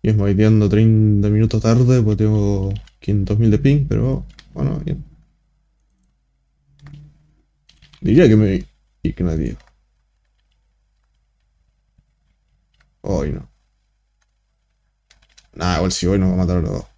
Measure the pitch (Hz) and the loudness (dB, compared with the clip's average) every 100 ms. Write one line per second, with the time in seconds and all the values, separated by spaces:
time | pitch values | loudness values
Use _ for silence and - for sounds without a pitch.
0 | 110 107 101 98 107 107 104 104 113 110 | 0 0 0 2 4 4 2 2 2 4
1 | 107 104 104 107 113 110 113 117 123 127 | 2 2 0 0 0 0 0 2 2 2
2 | 107 104 107 107 101 101 98 104 - _ | 0 0 0 0 0 -2 -4 -8 -12 _
3 | - 101 95 107 113 107 139 147 135 104 | -4 -4 -2 0 2 2 2 0 -2 -2
4 | 120 131 - - _ 139 - - - - | -2 -4 -10 -20 _ -8 -6 -6 -8 -10
5 | - - _ _ _ _ _ _ _ _ | -12 -20 _ _ _ _ _ _ _ _
6 | _ _ _ _ _ _ _ _ 143 147 | _ _ _ _ _ _ _ _ -20 -20
7 | - _ _ _ _ _ _ _ _ _ | -20 _ _ _ _ _ _ _ _ _
8 | 95 123 147 107 104 95 - _ _ _ | 2 4 6 6 4 -2 -6 _ _ _
9 | 82 - 87 78 62 - _ _ _ _ | -8 -4 -4 -4 -6 -8 _ _ _ _
10 | _ _ _ _ _ _ _ _ _ _ | _ _ _ _ _ _ _ _ _ _
11 | _ _ _ _ _ _ _ _ _ _ | _ _ _ _ _ _ _ _ _ _
12 | _ _ _ _ _ _ _ _ _ _ | _ _ _ _ _ _ _ _ _ _
13 | 101 90 71 - - _ _ _ _ _ | -6 -4 -4 -8 -14 _ _ _ _ _
14 | _ _ _ _ _ _ _ _ _ _ | _ _ _ _ _ _ _ _ _ _
15 | _ _ _ _ _ - 87 82 90 - | _ _ _ _ _ -6 -4 -2 -2 -2
16 | 90 98 92 92 90 90 78 - - | -2 0 0 0 0 -2 -4 -8 -12